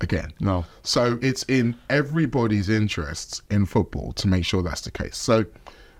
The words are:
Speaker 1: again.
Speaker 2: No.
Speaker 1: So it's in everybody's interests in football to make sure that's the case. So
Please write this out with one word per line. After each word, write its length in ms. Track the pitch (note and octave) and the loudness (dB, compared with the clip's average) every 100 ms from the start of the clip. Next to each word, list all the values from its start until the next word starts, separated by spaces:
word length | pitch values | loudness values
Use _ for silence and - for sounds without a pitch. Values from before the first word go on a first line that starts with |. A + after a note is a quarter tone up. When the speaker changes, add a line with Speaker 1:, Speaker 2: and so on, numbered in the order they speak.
Speaker 1:
again. 320 | - F2+ D#2 - | -2 -2 -4 -2
Speaker 2:
No. 240 | G2+ F#2 F2 - | 0 0 -2 -10
Speaker 1:
So 360 | - C#3 A#2+ A#2+ | -2 2 2 2
it's 220 | C3 B2+ | 0 -2
in 320 | - C3 A#2+ A#2 - | 0 2 2 -2 0
everybody's 800 | C#3 C#3 D#3+ D3 C3 A#2 G#2 F#2 | 0 2 0 0 0 2 2 2
interests 760 | A2 G#2+ - D2 - - - - | 2 2 -2 -6 -8 -10 -12 -2
in 160 | G#2 G2 | 0 2
football 460 | A2+ F2 - F2+ | 2 0 -4 -8
to 120 | - G2+ | -2 2
make 180 | F#2 | 2
sure 180 | E2 F#2+ | 2 0
that's 180 | F2+ - | -2 -6
the 100 | - | -10
case. 260 | - - - | -8 -8 -6
So 280 | - A2+ G#2 - - - - - | 2 2 2 -6 -20 -20 -20 -20